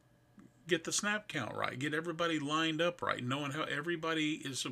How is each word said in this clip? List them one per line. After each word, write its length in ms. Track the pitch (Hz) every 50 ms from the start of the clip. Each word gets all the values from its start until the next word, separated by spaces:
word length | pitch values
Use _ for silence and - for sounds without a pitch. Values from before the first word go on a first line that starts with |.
| - _ _ _ _ _ - - - - - - - 160
get 160 | 175 165 -
the 80 | 175 165
snap 340 | - - 208 208 214 208
count 300 | - - 151 113 - -
right, 220 | 104 104 101 117 123
get 140 | 135 147 147
everybody 460 | 160 165 175 160 160 170 165 165 151
lined 420 | 143 143 151 160 160 160 156 151
up 220 | 170 175 175 - -
right, 220 | 101 - - 123
knowing 260 | 123 135 147 147 139
how 140 | 135 156 -
everybody 760 | - 143 143 151 170 175 160 160 160 160 160 156 151 156 - -
is, 200 | 139 131 120 - 147